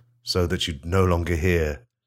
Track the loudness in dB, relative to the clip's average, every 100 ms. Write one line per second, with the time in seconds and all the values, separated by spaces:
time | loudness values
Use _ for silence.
0 | _ _ -6 -2 -2 -2 -6 -8 -2 2
1 | 4 2 0 0 2 2 0 -4 _ _